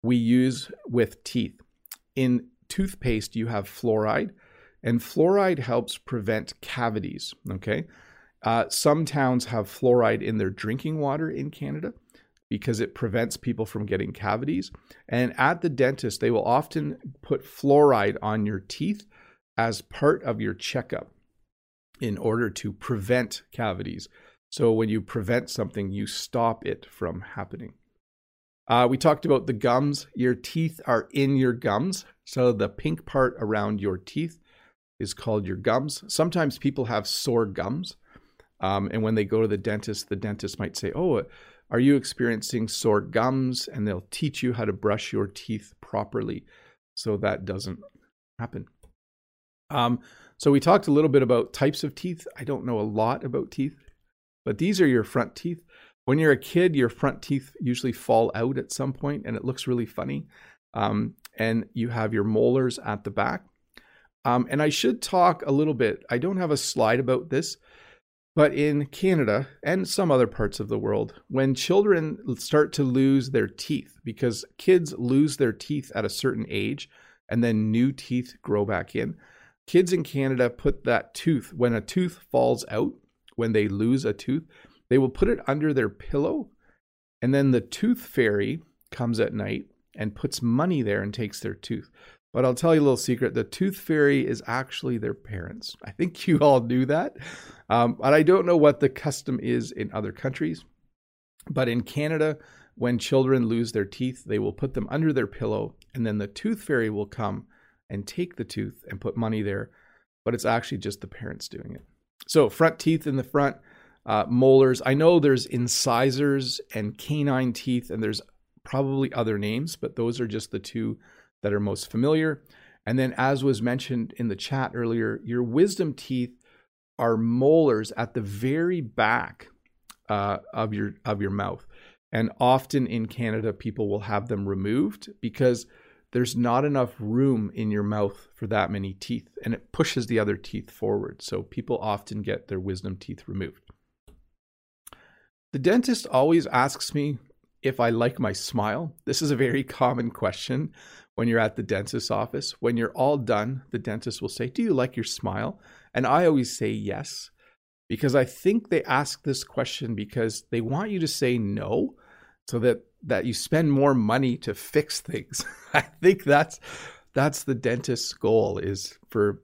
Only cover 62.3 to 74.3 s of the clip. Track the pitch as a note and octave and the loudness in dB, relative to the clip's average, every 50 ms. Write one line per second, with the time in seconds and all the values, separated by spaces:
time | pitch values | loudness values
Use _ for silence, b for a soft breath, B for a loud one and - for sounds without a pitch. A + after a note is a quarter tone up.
62.3 | A2 A2 A#2 A#2+ B2 C3+ C3 B2+ B2 - - G#2+ G#2+ G#2 - G#2 G2+ - G2+ B2 | 2 2 4 4 4 2 2 0 -2 -4 -6 -6 -8 -6 -8 -6 -4 -2 -2 -2
63.3 | - - - _ _ _ _ _ _ b b b b b b b b _ - B2+ | -2 -4 -8 _ _ _ _ _ _ b b b b b b b b _ -2 0
64.3 | A#2+ B2 B2 - - C#3+ D3+ D3+ D3 - - - - - - - - F#3 F3 F3+ | 2 2 2 0 0 0 2 2 0 2 2 0 0 0 -2 0 2 4 6 4
65.3 | E3 - - - C#3 C#3 D3+ D#3 D3 A#2 B2+ G#2+ - - - - A#2+ B2 C3+ F3+ | 4 2 0 0 2 2 2 2 2 2 2 2 0 -2 -4 -4 -2 -2 0 -2
66.3 | G3 F#3 F3+ E3 D3 C3+ - - - C3 A2+ G#2+ A#2 B2 C3 B2 B2+ B2+ - - | -2 -2 0 0 0 -2 -2 -4 0 2 2 4 4 2 2 2 0 0 -2 -2
67.3 | - C3 E3 - - b b b b b b b b b b _ _ _ _ _ | -2 -2 -2 -4 -8 b b b b b b b b b b _ _ _ _ _
68.3 | _ D#3 D3 D3+ - - D3 D3+ D3 D3 D3 C#3 - - - F#3+ F#3 D#3+ C#3 G#2+ | _ 4 4 4 4 2 2 2 2 0 -2 -4 -4 0 2 4 4 4 4 4
69.3 | G#2 A2 C3+ - - _ - D3+ E3+ F#3+ F#3 - - - G3 E3 D3 B2+ B2 G#2+ | 2 2 0 -4 -8 _ -4 -2 0 0 -2 -2 0 0 2 4 6 6 4 4
70.3 | - - A2+ G2+ - - G#2+ G#2 A2+ G#2 G2+ G#2+ G#2 G#2 A2 G#2+ - - _ _ | 2 0 -2 -2 -2 -4 -4 -4 -2 -2 0 0 0 0 -2 -4 -6 -14 _ _
71.3 | - C3 C3+ C3+ C3 B2 - - F3 G3 G#3 G#3 G3 E3+ D#3 D#3 - - - - | 0 2 2 2 2 0 0 2 4 4 6 6 4 4 2 -2 -6 -6 -6 -6
72.3 | B2 - - - - D3+ D3+ - - - C#3+ C3 B2 C3 C3+ C3+ C3+ C#3 B2 B2+ | -6 -6 -2 2 4 4 4 4 2 0 0 2 4 4 6 6 6 4 2 2
73.3 | B2 A#2+ G#2 G2 - - - - D#3+ - - - _ _ _ - A2+ - - B2 | 0 0 0 0 -2 -8 -6 -4 -4 -4 -4 -8 _ _ _ -12 -6 -2 0 0